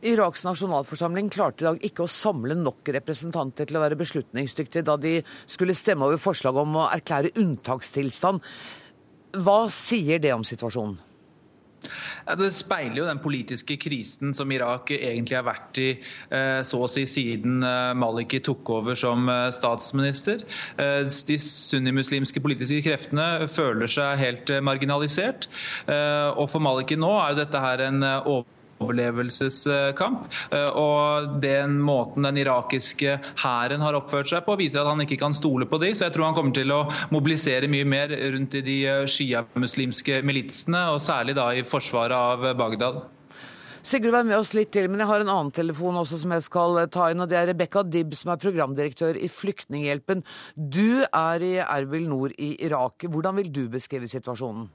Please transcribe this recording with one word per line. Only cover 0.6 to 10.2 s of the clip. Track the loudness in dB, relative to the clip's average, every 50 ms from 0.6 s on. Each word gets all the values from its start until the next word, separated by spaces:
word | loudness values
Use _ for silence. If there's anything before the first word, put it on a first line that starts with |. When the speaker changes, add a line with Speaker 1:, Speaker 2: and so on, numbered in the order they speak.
| -2 0 0 0 0 -2 -4 -2 -2 -2 0 0 -2 -2
Speaker 1:
klarte | 0 0 0 0 0 0
i | 0 0
dag | 0 0 -2
ikke | -6 -4 -2 -2
å | 0
samle | 0 2 2 2 0 0 -2 -2 -2
nok | 0 0 -2 -2 -4 _ -4
representanter | -4 -4 -2 -4 -6 -6 -4 -4 -4 -4 -4 -4 -4 -6 -6
til | -2 0
å | 0 2
være | 2 2 0
beslutningsdyktige | -4 -2 -2 -4 -6 -4 -4 -4 -4 -4 -4 -6 -6 -4 -2 -2 2
da | 2 0
de | 2 2 0 0 0 -2 -4 -14 -20 -10
skulle | -10 -2 -2 0 2 2
stemme | 2 2 2 2 4 4 4
over | 2
forslag | 2 2 0 -2 2 0 0 2
om | 2 2 2 2
å | 2 2 2
erklære | 2 0 -2 0 0 2 2 0 2
unntakstilstand. | 2 2 2 2 -2 -2 -4 -4 -4 -4 -4 -2 -2 -2 -2 -2 0 2 2 2 0 -4 -8 -18 -16 -16 -16 -18 -18 -20 -20 -20 _ _ _ -20 -20 _ _ -6
Hva | 0 4 6 6 6 6 4
sier | 2 2 2 2 2 2 2 2 2
det | 2